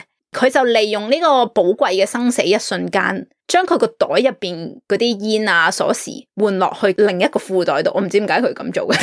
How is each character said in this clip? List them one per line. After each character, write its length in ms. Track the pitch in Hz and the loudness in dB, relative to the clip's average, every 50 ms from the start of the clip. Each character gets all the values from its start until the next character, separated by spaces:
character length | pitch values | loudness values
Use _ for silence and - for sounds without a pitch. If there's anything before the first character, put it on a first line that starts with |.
| - _ _ _ _ _ | -10 _ _ _ _ _
佢 180 | - - 247 262 | -4 0 0 2
就 140 | 262 285 254 | 2 2 2
利 260 | 240 233 226 214 214 | 4 2 2 2 0
用 180 | 208 208 208 220 | -2 -2 -2 0
呢 80 | 269 330 | 0 2
個 260 | 349 311 285 254 240 | 2 2 4 4 2
寶 160 | 233 - 185 180 | 2 2 0 2
貴 400 | 180 214 - - - 190 190 196 | 2 2 2 0 0 2 0 0
嘅 20 | |
生 260 | - - 240 247 247 | 0 -2 -2 -2 0
死 120 | 240 - - | 0 0 2
一 140 | 170 202 | 2 0
瞬 320 | 208 - - 202 180 180 175 | 0 0 -4 -6 -6 -4 -2
間， 380 | 165 196 185 - 190 190 - - _ _ _ | -2 -2 0 -2 -2 -4 -8 -12 _ _ _
將 180 | - - 349 370 | 0 0 2 2
佢 120 | 370 349 | 2 0
個 80 | - - | 2 0
袋 220 | - - - 196 | 0 0 -2 -2
入 240 | - 143 190 247 262 214 - | 0 2 2 2 0 0 -4
邊 400 | - 180 175 165 165 - - - _ | -8 -8 -8 -8 -10 -12 -14 -10 _
嗰 80 | - 202 | -4 -2
啲 240 | 196 233 240 226 196 | 0 0 0 -2 -2
煙 260 | 208 214 214 214 220 | -2 -2 -2 0 0
啊、 240 | 202 180 170 160 175 | 2 2 2 2 2
鎖 240 | 190 - - - - | 0 0 -2 -2 -2
匙 320 | - - - - - - _ - | -4 -6 -12 -14 -16 -18 _ -4
換 200 | - 208 208 196 | -2 0 0 0
落 160 | 185 185 151 - - | 0 0 -2 -2 0
去 140 | - 196 185 | 0 0 2
另 260 | - 214 202 185 180 | 2 2 2 2 0
一 80 | 190 | 0
個 100 | 302 - | 0 0
褲 280 | - - - 190 185 175 | -2 -4 -2 -2 -2 0
袋 180 | 165 143 143 165 | 0 0 0 0
度。 80 | 180 - | 0 0
我 80 | 175 | -2
唔 60 | 196 | -2
知 100 | 175 - | 0 0
點 80 | 208 214 | 0 0
解 160 | 190 160 190 | 0 0 0
佢 120 | 247 - - | 0 -2 -4
噉 180 | - - - | -6 -8 -6
做 160 | 170 180 - | -4 -4 -2
嘅， 80 | - - - | -2 0 0